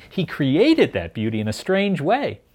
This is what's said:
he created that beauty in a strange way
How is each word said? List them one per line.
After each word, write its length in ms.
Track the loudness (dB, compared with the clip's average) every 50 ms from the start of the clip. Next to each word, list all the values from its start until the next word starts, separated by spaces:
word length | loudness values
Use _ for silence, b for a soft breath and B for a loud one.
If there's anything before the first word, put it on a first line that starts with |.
| b b
he 160 | -6 -6 -4
created 680 | -4 -4 -2 0 2 2 4 4 4 4 4 2 2 0
that 220 | -2 -6 -6 -4
beauty 240 | -4 -2 -2 -2 -2
in 80 | -2
a 60 | -4 -4
strange 480 | -4 -2 -2 0 0 0 0 -2 -2
way 400 | 0 0 0 0 0 -4 -6 -10 _ _